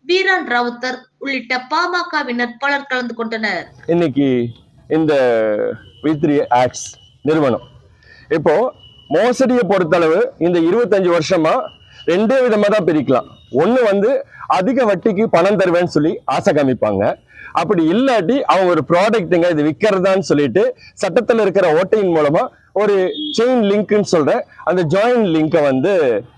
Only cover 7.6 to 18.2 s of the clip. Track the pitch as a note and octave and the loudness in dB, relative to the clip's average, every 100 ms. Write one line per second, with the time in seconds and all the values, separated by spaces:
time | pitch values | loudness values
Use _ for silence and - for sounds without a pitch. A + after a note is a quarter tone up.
7.6 | - - - _ - - - D#3+ E3 D#3 | -6 -20 -20 _ -20 -20 -4 -2 0 0
8.6 | B3+ - - - - D#3+ A#3 B3 B3+ B3 | -2 -6 -20 -20 -4 0 0 0 0 0
9.6 | F#3+ G3 D#3+ F3 D#3+ E3+ A#3+ - E3+ F3 | 0 -2 0 0 2 0 -2 -2 -2 0
10.6 | E3 A3 A3+ G3 F3+ E3+ C#3+ F3+ D#3+ A#3 | 0 0 0 0 2 0 0 0 0 0
11.6 | - - - - - F3 G#3+ C4 B3 G#3+ | -4 -16 -20 -10 -2 0 2 2 2 2
12.6 | G3+ G#3+ F3 D#3 C#3 B2 - - - A#2+ | 2 0 0 -2 0 -2 -2 -20 -6 0
13.6 | F3+ B3+ A3+ G3 G#3 C#4 - - - E3+ | 2 2 2 2 0 -2 -6 -18 -4 -2
14.6 | F#3+ C4 A3+ F#3 A3+ F#3 A3 E3+ F#3+ G3+ | 0 0 0 2 0 0 2 2 2 2
15.6 | F#3 E3+ F3+ D#3 D3+ A3 - D3 G3+ D3+ | 2 2 0 0 0 -2 -4 0 0 2
16.6 | C3+ B2 G#2+ G2 A2+ F3+ _ - - D#3 | 0 0 0 0 0 -2 _ -20 -6 -4
17.6 | E3+ F#3+ D#3+ G3+ C4+ A3+ | 0 2 2 2 2 0